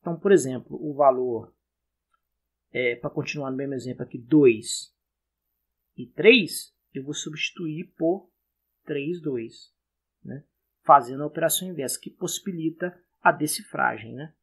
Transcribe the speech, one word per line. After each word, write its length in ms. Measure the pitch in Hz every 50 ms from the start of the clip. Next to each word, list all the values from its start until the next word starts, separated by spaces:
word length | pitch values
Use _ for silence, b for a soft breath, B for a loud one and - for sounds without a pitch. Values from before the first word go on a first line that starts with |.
Então, 180 | _ 170 170 160
por 140 | - 202
exemplo, 440 | 196 170 131 135 127 120 - - 147 -
o 140 | - 151 143
valor, 600 | 135 147 135 127 127 127 127 120 110 110 - _ _ _ _ _ _ _ _ _ _ _ _ _ _ _ _ _ _ _ _ _ _ _ _
é, 240 | - 120 127 120 120
pra 140 | 120 - 147
continuar 400 | - 156 139 - - 151 139 135
no 60 | 131
mesmo 180 | 131 139 139 139
exemplo 280 | 127 117 127 120 -
aqui, 160 | 127 - - 123
dois 760 | 117 117 156 151 143 127 113 107 - - - - - - _ _ _ _ _ _ _ _ _ _ _ _ _ _ _ _ _ _ _ _ _
e 100 | - 127
três, 680 | 120 _ - 151 214 254 254 180 - - - - - _ _ _ _ _
eu 80 | 135 131
vou 100 | 143 147
substituir 800 | - - 156 156 156 - - _ - 175 156 151 160 180 - _
por 340 | _ 165 165 180 202 - _ _ _ _ _ _ _ _ _ _ _ _
três, 360 | - 151 143 139 151 180 175
dois, 540 | 156 151 131 120 113 117 - - - _ _ _ _ _ _ _ _ _ _ _ _
né? 200 | - 117 143 - _ _ _ _ _ _ _
Fazendo 400 | _ - 151 143 123 120 135 135
a 40 | 147
operação 420 | 151 151 160 160 156 - - 185 185
inversa, 320 | 180 151 135 - - -
que 100 | - -
possibilita 880 | - _ 185 165 - - _ 202 180 165 160 160 160 - 180 175 175 _ _ _ _ _
a 120 | _ 180
decifragem, 840 | 156 135 151 151 - - 208 - - - 135 123 120 107 107 110 117
né? 180 | 127 151 160 _ _